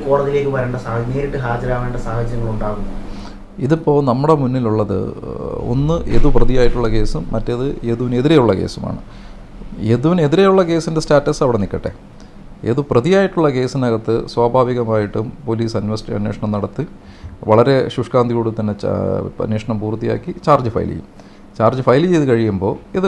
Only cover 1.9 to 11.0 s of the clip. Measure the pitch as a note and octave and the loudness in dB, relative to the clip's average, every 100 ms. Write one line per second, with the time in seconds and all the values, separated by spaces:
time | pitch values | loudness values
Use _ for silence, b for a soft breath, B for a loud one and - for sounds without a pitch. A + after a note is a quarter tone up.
1.9 | A#2+ - A2+ A#2 A#2+ A2+ A2 G#2+ G#2 G2 | -4 -4 -4 -2 -2 -4 -4 -4 -4 -6
2.9 | F#2+ B B B B - - B2 D#3+ D3+ | -6 B B B B -16 -6 -2 0 2
3.9 | D3 C#3 B2 D3 D#3 B2+ B2+ A#2 G#2+ G2+ | 2 2 0 2 2 2 0 0 0 0
4.9 | G2 - - - - - - - B2 D3 | -2 -4 -8 -10 -10 -8 -6 -4 -2 0
5.9 | E3 - - C#3+ C3 B2 B2+ A#2+ B2 A#2 | -2 2 6 8 8 8 8 6 4 2
6.9 | A2 G#2+ D#3 E3 A#2 G#2 A#2+ C#3 - A#2 | 2 2 0 -4 -4 -2 -2 -4 -4 -4
7.9 | A#2 B2 B2 C3 D#3+ A#2 F#2+ F2+ - - | -2 -2 0 4 4 4 2 -2 -6 -8
8.9 | - - B B B B - - - G#2+ | -8 -12 B B B B -16 -14 -6 0
9.9 | A#2 C#3+ F3+ D3 E3+ G3 F#3+ F3 E3+ D#3+ | 2 2 2 2 4 4 4 2 0 -2
10.9 | D#3+ | -2